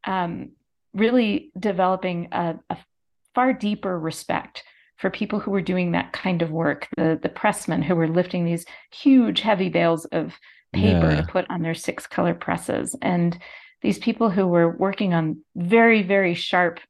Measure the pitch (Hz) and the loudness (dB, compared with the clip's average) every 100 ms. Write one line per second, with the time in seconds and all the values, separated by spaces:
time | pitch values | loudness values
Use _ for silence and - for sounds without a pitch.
0 | - 190 175 170 - _ _ _ _ 185 | -4 -2 -2 -6 -12 _ _ _ _ 0
1 | 220 247 220 202 - 185 208 185 185 190 | 2 4 2 -2 -6 -6 -4 0 0 0
2 | 185 175 170 - 170 165 _ 175 _ _ | -2 -6 -4 -4 -4 -6 _ -12 _ _
3 | _ _ _ - 254 262 208 208 196 180 | _ _ _ 0 0 0 -2 -4 -4 -4
4 | 160 - - - - - - _ _ _ | -6 -8 -6 -6 -6 -18 -20 _ _ _
5 | 190 - 208 214 - 196 180 185 175 170 | -6 -4 -4 -4 -2 -2 0 0 0 0
6 | 175 - 190 175 165 160 160 143 - - | -2 -6 -2 -2 -2 0 -2 -2 -6 -2
7 | 160 160 - - 214 208 - 156 151 175 | 0 0 -4 0 0 0 -4 -2 0 0
8 | 160 165 175 180 170 170 - - - - | 2 2 0 -2 -2 -2 -6 -20 -20 0
9 | 285 262 226 175 214 196 185 165 170 165 | 6 6 6 0 0 0 2 2 2 2
10 | - 165 160 - - _ _ - 98 90 | -2 -4 -4 -10 -20 _ _ 2 4 4
11 | 82 151 82 185 185 180 165 165 - - | 4 2 0 -4 -4 -4 -4 -4 -6 -8
12 | - - 175 170 - 175 - - - - | -8 -2 -2 -2 -4 -4 -2 -4 -4 -4
13 | - 175 170 170 - - - _ - 190 | -2 0 0 -2 -14 -20 -20 _ -2 -2
14 | - 226 226 190 185 175 170 170 190 196 | -2 0 0 2 2 4 4 2 -2 0
15 | 202 170 160 151 _ - 175 226 233 220 | 0 2 0 -4 _ -8 2 6 6 4
16 | 180 196 185 170 - 185 175 170 - | 4 2 2 -2 0 2 0 -2 -20